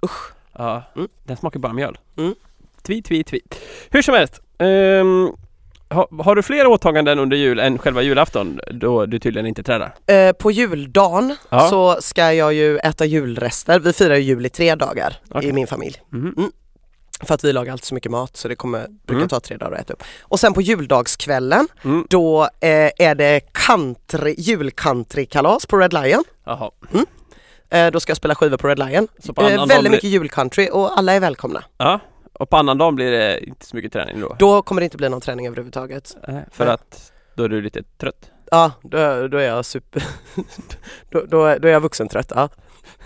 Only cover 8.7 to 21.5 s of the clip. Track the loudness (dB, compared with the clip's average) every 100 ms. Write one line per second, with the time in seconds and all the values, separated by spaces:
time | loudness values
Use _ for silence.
8.7 | -4 -2 0 -2 -4 -4 -4 -6 -6 -4
9.7 | -4 -4 -6 4 6 6 4 0 0 0
10.7 | -4 0 2 4 2 -2 -6 0 4 4
11.7 | 6 4 2 -2 2 2 4 2 2 2
12.7 | 2 -2 0 0 0 -2 -4 -6 -4 2
13.7 | 2 2 2 4 4 2 0 -2 0 0
14.7 | 0 -2 -4 -6 -6 -10 -6 -4 -2 -4
15.7 | -6 -10 -14 _ -8 -6 -4 -6 -8 _
16.7 | _ _ _ _ -8 -2 0 0 0 -4
17.7 | -10 -8 -8 -6 -6 -6 -8 -10 -8 -8
18.7 | -8 -10 -12 -6 -2 -2 -4 -6 -10 -10
19.7 | -10 -10 -14 -16 -20 -6 0 2 2 0
20.7 | 0 0 0 0 -4 -4 -4 0